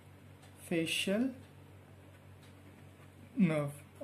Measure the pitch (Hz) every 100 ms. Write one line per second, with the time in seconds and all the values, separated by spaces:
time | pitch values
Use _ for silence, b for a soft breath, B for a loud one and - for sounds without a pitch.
0 | - - - - - - - 170 160 -
1 | - 202 262 - - - - - - -
2 | - - - - - - - - - -
3 | - - - - 180 151 147 - - -